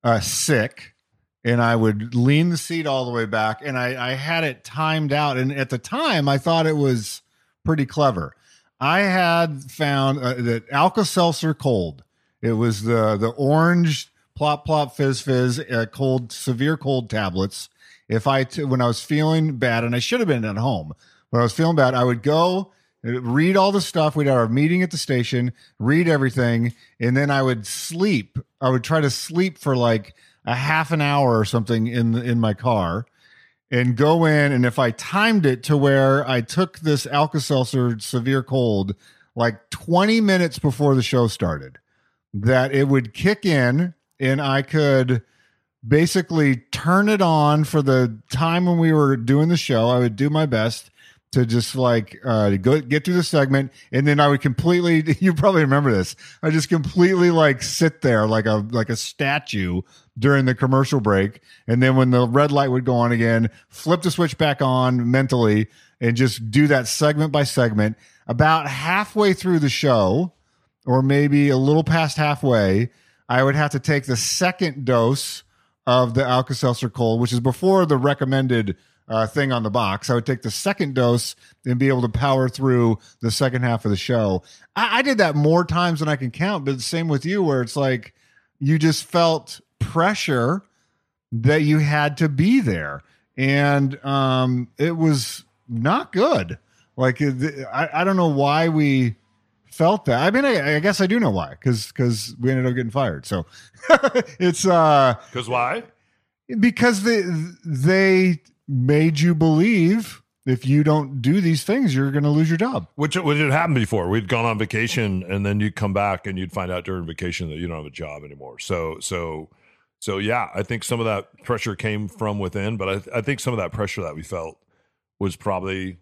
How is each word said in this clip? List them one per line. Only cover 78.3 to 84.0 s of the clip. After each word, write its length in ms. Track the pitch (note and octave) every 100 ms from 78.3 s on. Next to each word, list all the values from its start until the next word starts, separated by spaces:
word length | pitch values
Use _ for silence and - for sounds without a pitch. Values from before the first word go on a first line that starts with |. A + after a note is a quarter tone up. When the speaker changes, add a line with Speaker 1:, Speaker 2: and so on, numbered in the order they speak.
| C3+ C3 A#2+ G2+ - _ _ _
Speaker 1:
uh, 180 | A2 A2
thing 240 | D3 C#3
on 120 | B2
the 60 | A2
box. 400 | A2+ G#2 F#2+ -
I 60 | A#2+
would 100 | A2+
take 180 | B2+
the 60 | A2
second 460 | - G3 G3+ D#3 C3
dose 400 | A#2+ A#2+ - - _ _ -
and 120 | B2
be 120 | C3+
able 120 | C3
to 80 | A#2+
power 380 | A#2 C#3 C3 C3
through 520 | - C3+ B2 A#2 A2 _ _
the 100 | A#2
second 320 | - C3+ B2
half 200 | B2 A2+
of 80 | A2
the 60 |
show. 460 | G2